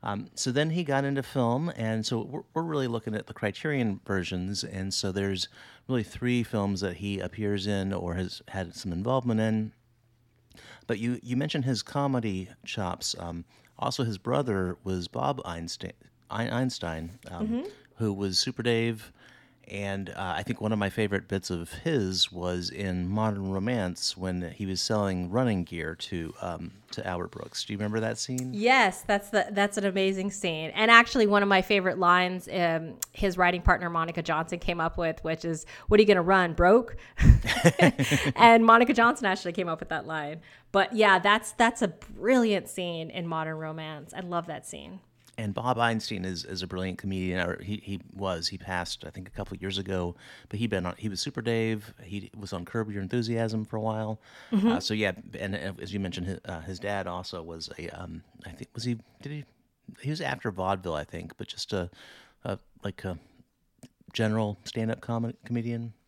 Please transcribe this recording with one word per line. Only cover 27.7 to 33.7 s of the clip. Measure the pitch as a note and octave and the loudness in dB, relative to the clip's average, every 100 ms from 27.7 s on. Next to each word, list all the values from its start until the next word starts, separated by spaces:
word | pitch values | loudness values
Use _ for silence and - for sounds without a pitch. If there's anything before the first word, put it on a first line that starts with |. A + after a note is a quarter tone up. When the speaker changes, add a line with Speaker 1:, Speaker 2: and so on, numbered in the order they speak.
Speaker 1:
you | G2+ | -4
remember | G#2 A2 | -2 -2
that | A2+ A2 | -2 -4
scene? | - B2+ B2+ | -6 -6 -4
Speaker 2:
Yes, | G3+ A3+ C4 G#3+ F3+ | -2 4 4 4 0
that's | - G3+ G3+ | 0 0 2
the, | G#3+ - | 0 0
that's | G3+ G3+ G3+ | 2 0 2
an | |
amazing | G3+ F#3+ F#3+ F#3+ F#3+ | 0 2 0 0 -4
scene. | - F3+ D#3+ D#3+ | -4 -4 -4 -4
And | - A3 | 0 10
actually, | A#3 A#3 C4+ G#3+ | 10 10 4 6
one | G3+ | 6
of | G3+ | 6
my | G3 | 4
favorite | F#3 G3+ F#3 F3 | 6 2 4 2
lines, | F3 F3+ F3+ F3+ - | 6 6 4 -2 -6
um, | - E3+ E3 D#3+ - - | 0 2 0 -4 -10 -12
his | - G3+ F3+ | -2 -2 4
writing | F3+ F3+ | 4 4
partner | F3+ | 4